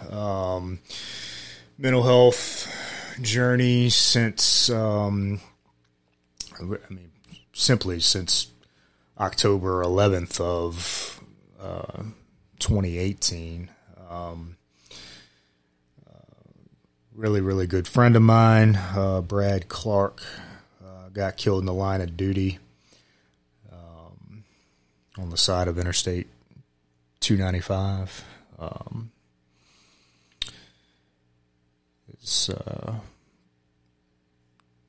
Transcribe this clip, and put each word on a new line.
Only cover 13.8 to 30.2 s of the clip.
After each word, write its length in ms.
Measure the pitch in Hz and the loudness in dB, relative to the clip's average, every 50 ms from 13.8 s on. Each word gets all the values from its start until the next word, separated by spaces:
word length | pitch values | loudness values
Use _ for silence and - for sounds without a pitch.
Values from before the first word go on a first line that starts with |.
| _ _ 87 - 92 87 | _ _ -20 -20 -20 -16
Um, 460 | 85 87 87 85 85 82 85 85 87 _ _ _ _ _ _ - - - - - - - - _ _ _ _ _ _ _ _ _ _ _ _ _ _ _ _ | -14 -12 -12 -12 -14 -14 -16 -18 -20 _ _ _ _ _ _ -20 -20 -20 -20 -20 -20 -20 -20 _ _ _ _ _ _ _ _ _ _ _ _ _ _ _ _
uh, 120 | 50 50 50 - 50 50 50 50 50 50 _ _ _ _ _ _ _ _ _ _ _ 110 | _ -20 -20 -20 _ _ _ _ -20 _ _ _ _ _ _ _ _ _ _ _ _ -10
really, 280 | 110 110 107 104 101 | -4 0 2 2 2
really 260 | 95 95 95 95 92 | 2 2 0 0 0
good 200 | 87 90 92 87 | 0 0 -2 -2
friend 280 | - - 127 120 120 117 | 2 4 6 6 8 8
of 60 | 113 | 8
mine, 540 | 113 113 113 113 113 113 113 110 110 110 104 | 8 8 8 8 8 8 8 8 8 6 4
uh, 460 | 95 92 92 95 98 98 95 95 92 | 2 0 -4 -4 -2 0 0 0 -2
Brad 460 | 87 87 101 101 101 101 98 92 85 | -2 -2 -2 0 0 0 0 -2 -4
Clark, 540 | - - - - 110 104 98 98 98 - - - - - - - - - - _ _ _ _ | -6 -10 -8 -4 0 2 2 2 0 -2 -10 -18 -18 -18 -18 -18 -20 -20 -20 _ _ _ _
uh, 280 | 95 95 92 92 92 92 | -20 -20 -20 -20 -20 -12
got 240 | 95 101 98 95 - | -6 -4 -4 -4 -4
killed 240 | - - 110 98 95 | -2 0 0 2 2
in 60 | 92 | 0
the 80 | 92 92 | -2 -2
line 260 | 92 98 98 98 95 | -2 -2 -2 -2 -2
of 160 | 90 85 82 | -4 -6 -4
duty, 440 | 85 95 98 95 98 95 95 87 - - _ _ _ _ _ _ _ _ _ _ _ _ _ _ _ _ _ _ _ _ - | -4 -2 -2 0 0 0 -2 -2 -6 -12 _ _ _ _ _ _ _ _ _ _ _ _ _ _ _ _ _ _ _ _ -20
um, 760 | 85 87 85 85 82 80 82 82 - - - - - 107 101 _ _ _ _ _ _ _ _ _ _ _ _ _ - | -20 -20 -20 -20 -20 -20 -20 -20 -20 -20 -20 -20 -20 -20 -20 _ _ _ _ _ _ _ _ _ _ _ _ _ -12
on 120 | 95 92 85 | -10 -10 -6
the 80 | 87 | -2
side 300 | - - - 92 90 90 | 0 2 2 2 2 0
of 100 | 90 82 | 0 -2
Interstate 500 | 90 87 87 85 - - 92 90 90 - - _ _ _ _ _ - - _ _ _ _ _ _ _ _ _ _ - | -2 -2 -2 -2 -2 -2 -2 -4 -4 -6 -10 _ _ _ _ _ -20 -20 _ _ _ _ _ _ _ _ _ _ -6
two 160 | - - 110 | 0 0 2
ninety-five. 880 | 98 95 92 90 90 - - 98 95 98 98 98 95 92 90 - - - - - - _ _ - | 2 2 0 -2 -4 -4 -4 -4 -2 -2 -2 -4 -4 -6 -10 -12 -16 -20 -20 -20 -20 _ _ -18
Um, 540 | - 82 - - - - - - 113 117 113 _ _ _ _ _ _ _ _ _ _ _ _ _ _ _ _ _ _ _ _ _ _ | -14 -14 -12 -12 -14 -14 -14 -12 -14 -14 -14 _ _ _ _ _ _ _ _ _ _ _ _ _ _ _ _ _ _ _ _ _ _